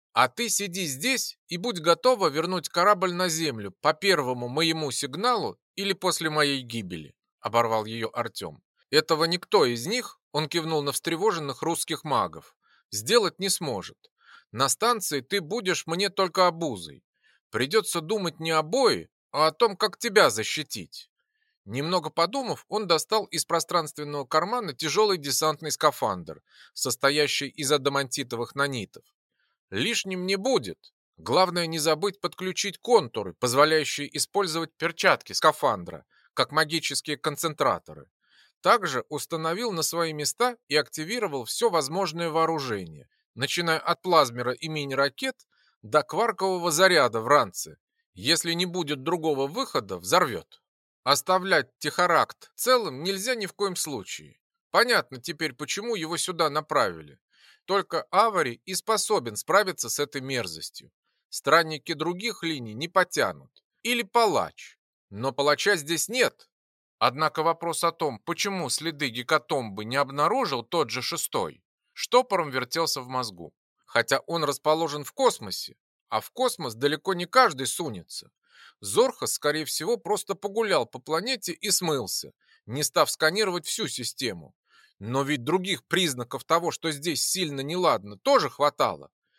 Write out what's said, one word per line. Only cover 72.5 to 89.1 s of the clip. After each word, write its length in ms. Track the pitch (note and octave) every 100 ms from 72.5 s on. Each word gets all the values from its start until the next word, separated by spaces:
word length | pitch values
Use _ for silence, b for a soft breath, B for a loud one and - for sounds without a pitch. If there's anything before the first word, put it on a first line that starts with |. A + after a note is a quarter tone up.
вертелся 500 | C3 B2 E3 D#3+ C#3
в 60 | B2+
мозгу. 480 | B2+ A2+ F2 D#2 _ _ _ _
Хотя 320 | A#2+ A2+ C3+ -
он 160 | E3+
расположен 640 | C#3+ C#3 D#3 D#3 D#3+ D3
в 80 | C#3+
космосе, 640 | - B3+ - G#2 - - _ _ _ -
а 120 | A2
в 100 | -
космос 440 | - B3+ G#3 C#3
далеко 400 | A2 C#3 D3+ -
не 120 | F3+ F3
каждый 400 | B3+ A#3 C3+ B2+
сунется. 640 | - D#3+ F#2+ - - - _ b b b b
Зорхас, 520 | G2+ C3 C4 - -
скорее 320 | - D3 D#3
всего, 320 | D3 - D#3+ A#3
просто 380 | E3+ G3 -
погулял 520 | F#3 G#3 G#3 G#3+ D#3+ A#2
по 120 | B2
планете 540 | C#3+ D#3+ A3+ B3 -
и 180 | D#3+ G#3
смылся, 640 | - F3 C#3 G2 - C#2 _ b b -
не 160 | C3
став 280 | D3 E3+ D3
сканировать 560 | - D#3 F#3+ G#3 F3 -
всю 220 | - G#3
систему. 680 | - A#2 - B2 F2 C#2+ _ b b b -
Но 240 | G#2 C3+
ведь 220 | C#3 D3
других 400 | A#2+ F#3 F#3 E3
признаков 600 | - F3+ E3+ B2 A#2 B2+
того, 260 | - E3+ E3+
что 200 | - E3
здесь 340 | C#3+ E3 C#3
сильно 360 | - F#3+ E3 C#3
неладно, 560 | C#3 F3 E3+ A2+ G2+ G2+
тоже 340 | C4 C4+ D3
хватало. 600 | - C#3+ - B2 D#2 C#2